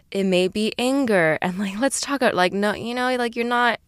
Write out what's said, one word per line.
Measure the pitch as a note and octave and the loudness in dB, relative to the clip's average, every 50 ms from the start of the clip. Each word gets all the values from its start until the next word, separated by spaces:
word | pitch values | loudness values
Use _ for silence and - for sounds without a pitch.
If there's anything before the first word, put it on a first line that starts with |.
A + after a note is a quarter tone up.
| _ _ | _ _
it | - G3 G3 | -2 0 2
may | F#3+ F#3 F3+ F#3 F3+ | 2 4 2 2 2
be | - G#3+ G#3+ A3 - - | 0 -2 -2 -2 -2 -2
anger. | A#3+ B3+ C4+ C#4+ C#4 A3+ G#3 F3+ E3 D#3 D3+ - | 0 0 2 2 2 2 4 4 4 4 2 0
And, | - F3+ F3+ F#3+ | -2 -4 -2 -4
like, | G#3 F#3+ F#3+ G#3 | -4 -4 -2 -2
let's | C4+ C#4 - - | -2 -2 0 -2
talk | - - C#4+ C4+ | -4 -4 -2 0
about, | B3+ G#3 - | 2 2 2
like, | F3+ F3+ F3+ F#3 | 2 0 0 0
no, | G3+ G3+ G#3 G3 | 0 -2 -2 -2
you | - - A#3 A#3+ | -4 -6 -8 -6
know, | B3+ B3 B3+ B3+ | -4 -2 -2 -2
like, | B3 A#3+ A#3 A#3 | -2 -2 -4 -4
you're | A#3 A#3 | -4 -2
not, | A#3+ B3 A#3+ A#3+ A#3+ G#3+ - _ | 0 0 2 2 0 0 -2 _